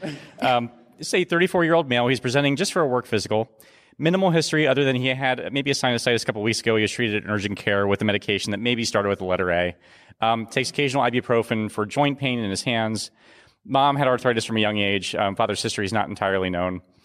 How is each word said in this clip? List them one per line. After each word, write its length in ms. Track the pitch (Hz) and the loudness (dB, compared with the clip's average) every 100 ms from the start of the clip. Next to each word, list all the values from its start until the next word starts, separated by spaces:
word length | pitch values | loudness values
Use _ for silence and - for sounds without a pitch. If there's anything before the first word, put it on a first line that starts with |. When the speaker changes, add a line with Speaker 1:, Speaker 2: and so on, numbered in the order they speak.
Speaker 1:
<laughs> 400 | 175 147 - - | -12 -10 -16 -4
Speaker 2:
Um, 300 | 131 123 117 - - _ | 0 0 0 -12 -20 _
this 120 | 156 | -4
is 60 | |
a 100 | 196 | -2
thirty-four-year-old 640 | 175 170 180 185 165 165 147 | 0 2 2 2 4 2 2
male. 180 | 120 120 | 2 2
He's 140 | 127 | 0
presenting 340 | 127 131 143 | 0 2 2
just 180 | 135 190 | 0 -2
for 100 | 185 | 0
a 40 | 151 | 0
work 180 | 123 117 | 0 0
physical. 440 | 110 - 107 113 _ - - _ _ | -2 0 0 -2 _ -20 -20 _ _
Minimal 320 | 156 185 190 | 0 2 4
history 380 | 165 151 156 151 | 2 2 2 2
other 160 | 131 | 4
than 100 | 139 | 2
he 140 | 127 131 | 2 0
had 440 | 131 135 127 85 | 0 -2 -2 -2
maybe 200 | 135 139 | -4 -2
a 20 | |
sinusitis 480 | 135 131 120 - 117 | 0 0 0 2 0
a 20 | |
couple 160 | - 107 | 0 -2
weeks 180 | 107 113 | 0 0
ago. 160 | - 110 | 2 2
He 60 | |
was 100 | 107 | 2
treated 320 | - 117 104 | 0 -2 -2
at 60 | 95 | -2
urgent 260 | 104 101 101 | -4 -2 -4
care 320 | - 101 101 | -2 0 2
with 120 | 101 | 0
a 40 | |
medication 480 | 110 104 - 98 - | 2 0 0 -2 -2
that 60 | 101 | -4
maybe 260 | 120 123 | -2 0
started 240 | 113 - 101 | 0 0 0
with 100 | 98 | 0
the 60 | |
letter 260 | 92 92 92 | 0 0 2
A. 240 | 85 87 85 _ - _ - | 2 0 -4 _ -20 _ -4
Um, 260 | 113 113 107 | 0 0 -2
takes 240 | - 123 | -4 -4
occasional 320 | - 143 135 | -2 -2 2
ibuprofen 680 | 123 120 - 117 107 113 107 | 0 0 0 0 2 -2 -2
for 160 | - | -4
joint 360 | 107 139 143 135 | -4 0 0 0
pain 180 | 139 123 | -4 -2
in 100 | 107 | -4
his 140 | 95 | -4
hands. 480 | - 117 110 110 - _ _ - _ _ | -2 -2 -2 -4 -8 _ _ -20 _ _
Mom 320 | - 135 143 139 | -2 2 2 2
had 100 | 139 | 2
arthritis 380 | 123 127 117 | 2 2 0
from 120 | - 110 | 0 0
a 40 | |
young 180 | 107 104 | 0 0
age. 380 | 101 101 90 - | 0 0 -2 -2
Um, 180 | 101 | -2
father's 280 | 95 110 101 | 0 -2 0
history 220 | 117 - | -4 -4
is 80 | 98 | -2
not 160 | 110 95 | -2 -2
entirely 400 | 98 98 95 92 | -2 0 0 0
known. 320 | 90 90 90 - _ | -2 -2 -4 -12 _